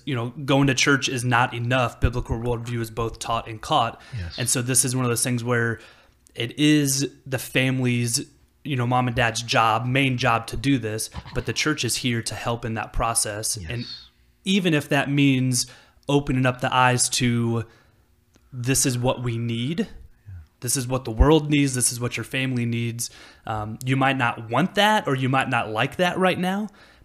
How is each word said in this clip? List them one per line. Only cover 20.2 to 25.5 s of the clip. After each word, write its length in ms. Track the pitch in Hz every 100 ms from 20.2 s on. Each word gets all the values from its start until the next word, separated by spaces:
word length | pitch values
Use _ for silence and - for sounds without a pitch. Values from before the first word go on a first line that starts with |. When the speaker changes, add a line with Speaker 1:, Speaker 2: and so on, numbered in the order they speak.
| - 95 - _
Speaker 1:
This 160 | 123 139
is 100 | 123
what 160 | 131
the 80 | 123
world 380 | 110 135 160 147
needs. 260 | 147 139 123
This 160 | 117
is 80 | 120
what 160 | 120 -
your 80 |
family 420 | 110 131 131 123 117
needs." 440 | 120 117 117 - - - - -
Um, 320 | 107 107 113
you 140 | 127 131
might 180 | 135 131
not 340 | 117 120 113
want 260 | 120 185 202
that, 300 | 208 214 -
or 100 | 135
you 120 | 127
might 220 | 135
not 200 | 127